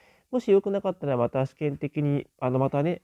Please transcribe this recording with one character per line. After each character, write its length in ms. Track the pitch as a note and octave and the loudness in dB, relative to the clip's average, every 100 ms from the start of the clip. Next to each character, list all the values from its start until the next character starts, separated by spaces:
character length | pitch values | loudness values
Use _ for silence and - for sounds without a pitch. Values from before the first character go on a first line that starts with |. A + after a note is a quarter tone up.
| _ _ - | _ _ -6
も 100 | B3 | -4
し 100 | A3+ | 4
良 100 | G3 | 4
く 80 | G3+ | 4
な 100 | G3 | -2
か 80 | F#3+ | -2
っ 80 | F3+ | -4
た 80 | C#3+ | -2
ら 100 | B2 | 0
ま 140 | A#2+ | 0
た 160 | C3+ C3+ | 0 -4
試 80 | |
験 220 | - D3+ C#3 | -4 -6 -4
的 260 | C#3+ D#3 | -6 -2
に、 240 | D3 C#3+ - - | 0 0 -4 -6
あ 100 | B2+ | -2
の、 80 | C3 | 0
ま 100 | C3+ | 0
た 140 | C#3+ | 0
ね、 200 | D#3 - | -2 -2